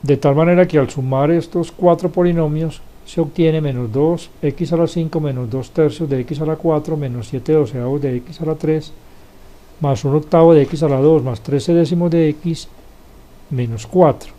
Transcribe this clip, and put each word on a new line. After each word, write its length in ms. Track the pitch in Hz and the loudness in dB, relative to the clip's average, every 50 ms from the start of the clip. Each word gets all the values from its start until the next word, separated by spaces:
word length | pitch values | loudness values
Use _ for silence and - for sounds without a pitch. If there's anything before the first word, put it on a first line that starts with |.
De 140 | - 139 143 | 2 0 0
tal 180 | 127 - 143 139 | 2 4 2 4
manera 320 | 151 160 175 175 180 185 | 4 4 4 4 4 4
que 120 | 180 156 151 | 4 4 0
al 120 | 131 - | 0 0
sumar 400 | - 143 131 131 135 135 143 147 | -4 -6 -4 -2 0 0 2 2
estos 400 | 170 170 165 - - 170 165 - | 0 0 -2 -2 -4 -4 -4 -6
cuatro 400 | - - 180 175 170 170 180 170 | -6 0 2 2 2 2 0 -4
polinomios 720 | 170 185 175 175 175 170 156 151 151 156 160 160 - - - - - - - | -2 0 0 2 2 0 0 -2 -2 -2 -4 -6 -6 -10 -18 -20 -20 -20 -20
se 160 | - - 170 | -8 -4 -4
obtiene 400 | 165 143 - - 165 160 156 160 | -4 -2 0 2 2 2 2 0
menos 300 | 151 143 127 123 123 113 | -2 -2 -4 -4 -6 -4
dos 400 | 107 135 147 160 175 160 - - - - | 0 0 0 0 0 -2 -6 -14 -14 -6
x 320 | - 147 135 - 175 - | -4 -4 -4 -4 -4 -2
a 40 | 170 | 0
la 100 | 165 170 | 0 0
cinco 340 | 165 - 170 165 156 - 165 | 0 0 -4 -4 -2 -4 -4
menos 300 | 151 143 131 123 127 117 | -4 -2 -4 -4 -6 -6
dos 220 | 117 131 120 - | -6 -6 -8 -6
tercios 360 | - - 156 147 - - 165 143 | 0 0 0 0 0 -2 -4 -4
de 120 | 139 127 | -2 -4
x 200 | 123 - 160 139 | -4 -6 -6 -4
a 60 | 156 | -4
la 80 | 156 156 | -4 -4
cuatro 420 | 156 - 165 156 151 151 - 156 | -2 -2 0 0 0 -2 -4 -6
menos 300 | 151 143 131 120 123 110 | -6 -4 -6 -6 -8 -8
siete 260 | - - 131 - - | -8 -10 -8 -2 2
doceavos 480 | 156 156 143 110 131 127 120 127 139 147 | 2 2 2 0 -4 -6 -4 -4 -4 -2
de 160 | 139 139 123 123 | -4 -4 -4 -6
x 220 | 120 - 156 - | -8 -10 -14 -8
a 40 | 160 | -6
la 100 | 156 156 | -6 -6
tres 380 | 156 - 156 156 156 151 - - - - - - - - - - - - - - - - - - - | -4 -2 -2 -2 -2 -4 -8 -20 -20 -20 -20 -20 -20 -20 -20 -20 -20 -20 -20 -20 -20 -20 -20 -10 -4
más 240 | 151 143 135 107 - | -2 -2 -2 0 0
un 100 | 139 139 | 0 0
octavo 400 | 156 151 151 180 165 165 165 165 | 0 0 2 4 6 8 8 8
de 80 | 151 | 6
x 220 | 139 135 175 147 165 | 6 2 0 -2 0
a 40 | 147 | 0
la 120 | 139 131 | 2 2
dos 240 | 139 151 160 151 123 | 4 4 4 4 2
más 160 | 131 120 110 | -2 -6 -8
trece 340 | - - 139 139 - - 170 | -6 -4 -4 -2 0 2 2
décimos 360 | 170 165 135 180 170 175 175 | 2 2 2 0 -2 0 0
de 180 | 160 170 160 151 | 2 2 2 0
x 400 | 151 151 - 170 160 - - - - - - - - - - - - - - - - - - - | -2 -2 -6 -6 -6 -6 -10 -18 -20 -20 -20 -20 -20 -20 -20 -20 -20 -20 -20 -20 -20 -20 -12 -8
menos 360 | 143 123 123 113 117 110 - | -4 -4 -4 -4 -6 -8 -10
cuatro. 460 | - - 180 175 151 127 - - - - | -2 2 4 4 4 4 0 -8 -20 -20